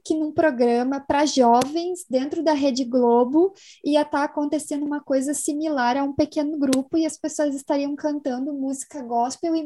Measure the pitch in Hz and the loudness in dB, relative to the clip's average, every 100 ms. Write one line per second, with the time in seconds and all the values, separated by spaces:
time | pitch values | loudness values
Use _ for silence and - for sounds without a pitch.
0 | - 311 311 311 320 240 240 240 254 277 | -4 -2 0 2 2 2 2 2 0 -4
1 | - 285 302 269 240 240 262 320 349 359 | -2 0 2 4 6 6 4 -2 -4 -6
2 | - 262 285 339 311 294 277 247 247 254 | -2 -2 -2 0 0 2 2 0 0 2
3 | 240 240 247 302 381 - - - 285 294 | 4 4 4 4 2 0 -18 -8 0 0
4 | 294 285 294 294 294 302 - 285 294 294 | 2 0 -2 -2 -2 -2 -4 -6 -4 -6
5 | - 269 269 294 - 294 320 285 240 269 | -2 0 0 -2 -4 -4 -2 0 0 0
6 | 277 277 302 311 294 311 269 262 269 330 | -2 -2 -2 -2 -4 -2 0 0 0 -2
7 | 320 - 302 - 294 277 - 285 285 285 | -2 -4 -6 -2 -2 -2 -2 -2 -2 -4
8 | 302 294 285 247 277 285 269 269 - 294 | -4 -4 -4 -4 -6 -4 -6 -6 -10 -14
9 | 233 233 247 254 339 320 | -4 -2 -2 -2 -2 -2